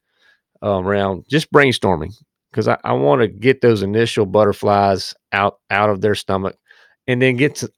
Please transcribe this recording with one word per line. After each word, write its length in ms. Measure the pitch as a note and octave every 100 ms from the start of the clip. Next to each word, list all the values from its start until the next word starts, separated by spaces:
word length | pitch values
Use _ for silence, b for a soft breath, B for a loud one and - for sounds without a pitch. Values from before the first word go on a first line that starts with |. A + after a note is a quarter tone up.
| _ _ _ _ _ _
uh, 180 | G#2 F#2+
around 440 | F#2 G2+ G2 F2+ -
just 240 | D3 -
brainstorming, 640 | D3 C#3 A#2 G2+ E2+ D#2+ A2 _ _ _
'cause 160 | - -
I, 100 | -
I 100 | -
wanna 340 | B2 C#3+ C#3 A2
get 340 | F#2+ A#2+ C3
those 200 | A#2+ A2
initial 460 | G2 G#2+ A#2 - G2+
butterflies 880 | G#2 G#2 G2 G#2 G2+ G2 F#2 - - _
out, 260 | G2+ G2+ - -
out 180 | G2 G#2+
of 120 | G2
their 120 | G#2
stomach 440 | G2 - F#2+ F#2+ - b b b b -
and 120 | B2
then 180 | C3 B2
get 200 | D3 -
some 120 | A#2+